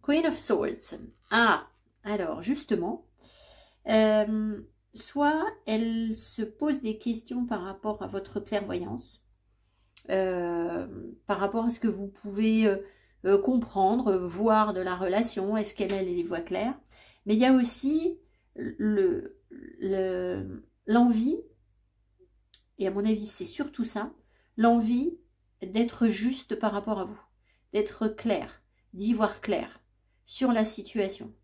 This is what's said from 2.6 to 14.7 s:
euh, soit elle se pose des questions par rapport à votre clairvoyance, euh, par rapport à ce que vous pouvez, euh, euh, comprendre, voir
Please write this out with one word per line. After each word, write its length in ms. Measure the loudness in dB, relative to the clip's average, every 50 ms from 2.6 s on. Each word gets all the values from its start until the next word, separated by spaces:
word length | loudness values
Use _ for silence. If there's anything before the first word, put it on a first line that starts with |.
| -2 -2 -2 0 0 -4 -6 -8 -12 _ _ _ -20 -20 -20 -20 -20 -20 -20 -20 -20 _ _ _ _ 2
euh, 720 | 4 6 6 6 6 4 2 2 0 -2 -2 -2 -4 -8 -12 -18 _ _ _ _ _
soit 520 | -18 -18 -8 -2 2 2 2 4 2 0 -2 -4 -6 _
elle 500 | -2 0 0 0 0 0 -2 -2 -2 -4
se 260 | -6 -6 -8 -6 -6
pose 400 | -6 -6 -4 -2 0 0 0 0
des 160 | -2 -4 -6
questions 480 | -4 -4 -4 -4 -4 -6 -8 -4 -4 -2
par 180 | -2 -4 -4 -4
rapport 380 | -8 -10 -8 -6 -6 -6 -6 -8
à 40 |
votre 320 | -6 -6 -8 -8 -6 -8 -8
clairvoyance, 880 | -6 -2 -4 -4 -2 -2 -6 -6 -4 -6 -8 -10 -10 -14 -18 -18 _ _ _ _ _ _ _ _ _ _ _ _ _ _ _ -20 _ -2
euh, 760 | -2 0 0 0 -2 -2 -2 -2 -2 -2 -2 -2 -4 -6 -8 -8 -12 -14 -14 -14 -16 _ _
par 140 | -4 -2 -2
rapport 260 | -2 -2 -2 0 -2
à 40 | -2
ce 80 | -2 0
que 80 | -2
vous 200 | -2 -2 -2 -8
pouvez, 600 | -10 -12 -14 -14 -8 -4 0 2 2 4 4 4
euh, 100 | 4 2 0 -4 -12 _ _ _ _ _ _ 2
euh, 160 | 4 4 4
comprendre, 760 | 4 2 2 0 0 -2 0 2 4 4 4 2 2 2 2
voir 560 | 2 0 -4 -4 0 2 4 6 6 4 2